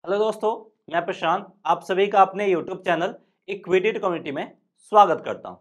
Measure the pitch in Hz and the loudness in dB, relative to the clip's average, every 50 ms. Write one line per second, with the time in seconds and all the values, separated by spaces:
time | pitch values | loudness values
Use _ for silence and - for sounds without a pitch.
0 | - 165 196 208 214 220 208 208 214 214 226 233 - - _ _ _ - 156 170 | -4 -2 -2 0 0 -2 -2 -2 -2 -2 -2 -4 -10 -20 _ _ _ -4 -4 -4
1 | 170 - 185 - 175 160 175 196 202 - _ _ _ 156 170 165 - - 190 180 | -2 -4 -6 -2 -2 -2 -2 -2 -4 -12 _ _ _ -2 -2 -2 -2 -4 0 0
2 | 202 208 214 196 190 190 - 196 208 196 180 160 - - 190 180 - 190 170 160 | 0 2 6 4 4 4 4 -4 0 0 0 0 -2 -6 -12 -6 -2 -2 0 0
3 | 170 208 240 - _ _ _ _ _ - 214 196 - 170 180 190 185 220 214 - | 0 -4 -6 -10 _ _ _ _ _ -12 -12 -10 -2 0 0 2 2 0 -2 -2
4 | - 190 175 160 139 151 135 147 208 233 - _ _ _ _ _ _ _ 208 214 | -4 -4 -4 -4 -6 -8 -8 -8 -10 -10 -14 _ _ _ _ _ _ _ 6 6
5 | 202 180 156 - - 120 104 - - 98 95 _ | 6 6 4 -2 -4 -8 -8 -8 -10 -16 -18 _